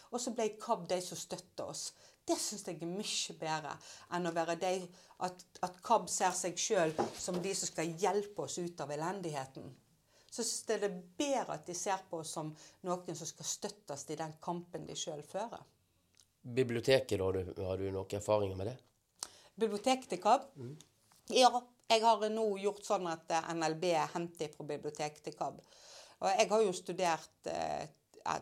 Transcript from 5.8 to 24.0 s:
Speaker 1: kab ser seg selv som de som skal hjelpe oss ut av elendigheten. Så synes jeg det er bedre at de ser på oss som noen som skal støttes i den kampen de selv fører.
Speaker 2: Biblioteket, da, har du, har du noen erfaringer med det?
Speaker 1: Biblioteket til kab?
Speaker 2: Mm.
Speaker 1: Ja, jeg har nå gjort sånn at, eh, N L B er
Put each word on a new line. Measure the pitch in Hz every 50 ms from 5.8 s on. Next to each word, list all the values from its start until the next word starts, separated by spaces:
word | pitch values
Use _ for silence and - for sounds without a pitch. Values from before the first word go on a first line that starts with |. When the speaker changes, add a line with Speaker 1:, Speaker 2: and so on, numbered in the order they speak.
| -
Speaker 1:
kab | - 233 202 180 175
ser | - - 202 185 175
seg | - - 185 170 -
selv | - - 220 190 165 160 156 - - - - -
som | - - 180 180 175
de | 196 196
som | - 180 170
skal | - - 156 170 165 165
hjelpe | 196 185 185 208 202 202 - - 147
oss | 131 -
ut | - 175 175 175 - 151
av | 135 147
elendigheten. | 147 156 170 196 202 180 165 156 139 131 131 - 151 - 143 127 - _ _ _ _ _ _ _ _ _
Så | - - - 233
synes | - - - -
jeg | - 220 202
det | 202 196
er | 180 180 - - - -
bedre | 294 285 269 240 185 165 151
at | 151 - -
de | 175
ser | 175 - 208 190 - - -
på | - 165 156
oss | 160 -
som | 165 156 156 156 - - - - _ -
noen | 185 175 180 180 180 165
som | 151 165 151
skal | - - 160
støttes | - - - - - 202 - _ - 143 135 - -
i | 156 147
den | 160 156 151 - -
kampen | - 170 175 175 - - 160 151 151
de | 147
selv | 147 - 175 156 147 147 -
fører. | - 190 214 240 - - - - _ _ _ _ _ _ _ _ _ _ _ _ _ _
Speaker 2:
Biblioteket, | _ 127 120 123 131 117 117 117 113 135 135 131 131 - 104 95
da, | 92 95
har | 92
du, | 95 92 87 - - 95
har | 92 95 92
du | 98 98
noen | 95 95 95 - - 101
erfaringer | - - 107 107 101 95 92 92
med | 95 110
det? | 131 - _ _ _ _ _ _ _ _ - - - - - - _
Speaker 1:
Biblioteket | - 226 214 202 202 - 262 262 254 - -
til | - 175
kab? | - 208 240 277 269 - _
Speaker 2:
Mm. | 143 120 123 147 156 - _ _ _ _ _ _ _ _ - -
Speaker 1:
Ja, | 254 254 240 226 247 247 - _ _ _
jeg | _ 233 226 214
har | 233 226 202 214 214
nå | 214 220 220 214 196 196
gjort | 196 202 196 196 -
sånn | - 214 190 185 170
at, | 165 160 - -
eh, | 170 160 - - 165
N | 170 160
L | 160 160 160
B | 180 180 170
er | 156